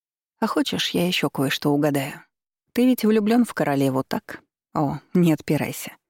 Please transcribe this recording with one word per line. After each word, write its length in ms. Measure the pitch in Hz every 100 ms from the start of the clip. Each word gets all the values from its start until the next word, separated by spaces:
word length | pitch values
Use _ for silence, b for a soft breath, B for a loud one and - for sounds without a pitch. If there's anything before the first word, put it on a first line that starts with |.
| _ _ _ _
"А 80 | 220
хочешь, 440 | - 277 - -
я 140 | 160 175
еще 240 | 175 147
кое-что 420 | - 139 - 147
угадаю? 520 | 143 147 143 135 160 - _ _ _ _
Ты 140 | - 254
ведь 180 | 247
влюблен 400 | 214 220 208 240
в 100 | 233
королеву, 500 | - 147 139 135 131
так? 380 | - - - - _ _ _
О, 260 | - 143 147 -
не 200 | 180 175
отпирайся". 640 | 151 - 147 131 - - - _